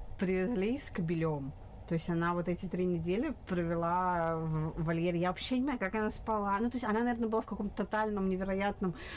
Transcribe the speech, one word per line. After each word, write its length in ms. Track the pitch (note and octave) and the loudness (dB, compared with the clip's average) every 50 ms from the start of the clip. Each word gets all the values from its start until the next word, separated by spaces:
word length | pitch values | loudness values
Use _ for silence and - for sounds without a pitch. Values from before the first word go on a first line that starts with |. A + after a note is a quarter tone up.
| - - - - | -10 -10 -4 -2
привезли 600 | G3+ F3+ F#3 F#3 F#3 G#3+ B3 F#3 F#3+ A3 B3+ C#4+ | 0 2 2 2 2 2 2 2 0 0 0 -2
с 120 | - - | -4 -4
кобелём. 600 | - - E3+ D#3+ F3 E3 D#3+ D#3+ D3+ C#3+ C#3 C3+ - - - - - - - - E3+ | -4 -2 0 0 2 2 2 2 0 0 -4 -6 -8 -10 -12 -14 -14 -12 -4 -2 -2
То 40 | |
есть 120 | E3 - F3+ | 0 0 2
она 240 | E3+ E3 E3+ E3+ E3+ | 2 2 2 2 2
вот 160 | F3 E3 F3+ | 2 0 0
эти 160 | F3 - G3+ | -2 -2 -2
три 220 | E3+ - F3+ F#3 | -2 0 0 2
недели 480 | F3+ F3 E3 D#3+ F3 F#3 A3 C#4+ D#4+ B3 - - | 2 2 0 0 0 0 0 0 0 -2 -6 -6
провела 880 | - F#3+ F3 E3+ E3 E3+ E3+ E3+ E3+ F3 F3+ F#3 F3+ F3+ E3+ E3 E3 E3 D#3+ | -2 0 0 2 2 0 0 2 2 2 2 2 2 2 2 2 2 0 0
в 440 | D#3+ D#3+ D#3 D#3 D#3 D#3 - - D#3+ | 0 0 0 0 0 -2 -2 -2 0
вольере. 380 | E3 E3 E3 E3+ F3+ E3+ E3+ | 0 2 2 2 2 2 2
Я 80 | F3 F3+ | 2 0
вообще 280 | F3+ - - - C4 | 0 -2 -2 0 0
не 40 | B3+ | 2
понимаю, 180 | B3+ D4 C4 B3 | 2 0 0 0
как 160 | - F#3+ A3 | -2 -2 0
она 160 | G#3+ G#3+ G#3+ | 0 0 0
спала. 460 | - - - - A3 G#3 G3+ G3+ G3 G3 | -2 -4 -2 -2 0 0 2 2 2 2
Ну, 120 | A#3 A#3+ | 2 0
то 60 | B3 | 0
есть 80 | B3 G#3+ | -2 0
она, 140 | G#3+ G#3 A3+ | 0 2 2
наверное, 280 | A#3+ B3 A#3+ A#3 A#3+ A3 | 2 2 2 0 0 0
была 140 | A3+ A3 - | 2 0 0
в 20 | |
каком-то 400 | - G3+ - G#3 G3+ - - G3+ | -2 -4 -4 -4 -4 -2 -4 -2
тотальном, 460 | - - G#3+ G#3+ A3 G#3 G3+ F#3+ F#3+ | 0 0 0 0 0 0 0 2 2
невероятном, 640 | F#3 F#3 F#3+ G3 F#3+ F#3+ G3 G3+ G3 - G3+ F3+ D#3+ - - - - | 0 0 0 0 0 0 0 0 0 0 0 -2 -2 -4 -8 -10 -10